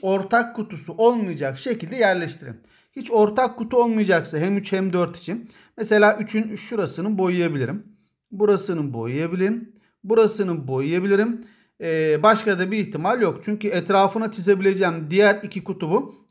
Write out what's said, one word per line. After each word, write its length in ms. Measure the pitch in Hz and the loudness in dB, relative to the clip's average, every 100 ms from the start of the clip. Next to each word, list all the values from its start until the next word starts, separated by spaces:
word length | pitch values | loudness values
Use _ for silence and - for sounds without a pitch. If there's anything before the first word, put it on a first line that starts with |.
ortak 540 | 190 196 190 233 233 - | -2 0 2 0 0 -6
kutusu 360 | 214 160 - | -10 -10 -10
olmayacak 640 | 165 226 240 196 147 139 131 | 2 2 2 -2 -4 -6 -6
şekilde 380 | 262 233 165 247 | -6 -6 -6 0
yerleştirin. 600 | 208 180 165 - 135 110 _ _ _ | 2 2 -2 -10 -16 -18 _ _ _
Hiç 180 | 277 226 | -16 -2
ortak 480 | 226 208 214 254 240 | 2 4 4 0 -2
kutu 180 | 226 254 | -2 2
olmayacaksa 640 | 240 220 196 170 - 151 | 4 2 2 2 0 -2
hem 180 | 185 202 | 0 -2
üç 160 | 202 | -2
hem 200 | 190 190 | -2 0
dört 240 | 180 175 175 | 0 -2 -4
için. 340 | - 226 - - _ - | -10 -10 -10 -20 _ -8
Mesela 400 | 220 214 208 214 | 2 6 6 4
üçün 380 | 214 214 220 | -2 -4 -4
şurasını 640 | 208 - 226 160 165 196 202 | -8 -8 -4 -4 -4 -4 0
boyayabilirim. 680 | 185 180 170 147 120 196 - _ _ _ _ | 0 0 0 0 -4 -6 -12 _ _ _ _
Burasını 600 | 196 208 196 196 170 143 | -2 2 2 0 -4 -4
boyayabilirim. 800 | 117 117 135 165 180 190 233 233 _ _ _ | -4 -6 -4 -4 0 0 -2 -8 _ _ _
Burasını 640 | 190 226 214 214 185 165 131 | 0 4 4 2 -2 -2 -4
boyayabilirim. 720 | 131 139 175 196 196 226 233 - _ _ - | -4 -2 -2 2 2 2 -2 -10 _ _ -10
Ee, 420 | 165 160 156 151 | -4 0 2 4
başka 360 | 214 214 220 185 | 4 4 2 -2
da 120 | 190 | -2
bir 80 | 214 | -2
ihtimal 420 | 196 151 180 247 | -4 -4 -2 2
yok. 200 | 196 - | 0 -2
Çünkü 240 | - 208 208 | -6 -4 -2
etrafına 640 | 180 175 196 196 220 220 | -2 2 4 4 2 -6
çizebileceğim 760 | 214 180 190 196 190 180 165 151 | -4 2 4 4 2 0 -2 -2
diğer 300 | 185 208 208 | 4 4 4
iki 220 | 208 190 | -2 -10
kutu 260 | - 185 156 | -8 -6 -2
bu. 240 | 208 277 - _ | -2 -2 -14 _